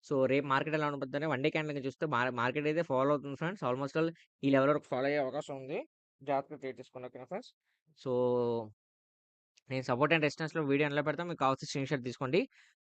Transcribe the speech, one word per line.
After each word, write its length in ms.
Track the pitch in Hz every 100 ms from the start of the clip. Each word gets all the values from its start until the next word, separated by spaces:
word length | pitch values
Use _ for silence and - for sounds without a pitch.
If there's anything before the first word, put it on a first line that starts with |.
| -
So, 100 | 143 131
రేపు 200 | 135 143
మార్కెట్ 280 | 135 156 156
ఎలా 120 | 147
ఉండబోతుందని 400 | 143 135 143 156
వన్ 160 | 131
డే 60 | 147
క్యాండిల్ 320 | 156 151 143
చూస్తే, 240 | 135 - 160
mar-, 260 | 127 127
మార్కెట్ 340 | 123 120 131 147
అయితే 160 | 156
ఫాలో 260 | 165 131 135
అవుతుంది 280 | 147 143 139
ఫ్రెండ్స్. 260 | 160 202
Almost 320 | 135 127 139 160
all 120 | 165 165 _ _
ఈ 60 | 139
లెవెల్ 220 | 135 135
వరకు 160 | 147 -
ఫాలో 200 | 127 139
అయ్యే 120 | 147
అవకాశం 340 | 131 135 151 139
ఉంది. 220 | 131 180 320 _ _ _
జాగ్రత్తగా 380 | 135 135 139 143
ట్రేడ్ 180 | 135 120
చేసుకోండి. 300 | 127 127 127
ఓకేనా 200 | 123 127
ఫ్రెండ్స్? 240 | 135 - _ _ _ _ _
So, 140 | 135 123 123 123 120 117 110 - _ _ _ _ _ _ _ _ _
నేను 140 | 131
సపోర్ట్ 300 | 127 123 147
and 100 | 160
రెసిస్టెన్స్‌లో 380 | 151 - 160 165
వీడియో 240 | 143 139 147
ఎలా 160 | 143
పెడతాను, 240 | 147 143 175
మీకు 120 | 160
కావాల్సిన 280 | 135 135 151
స్క్రీన్‌షాట్ 360 | - 135 143
తీసుకోండి. 360 | 123 117 131 165 269 - - _